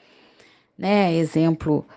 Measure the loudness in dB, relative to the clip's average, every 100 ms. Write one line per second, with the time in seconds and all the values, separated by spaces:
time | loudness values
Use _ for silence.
0 | _ _ _ _ -20 _ _ -8 -2 2
1 | 2 0 0 0 0 0 -2 -2 -4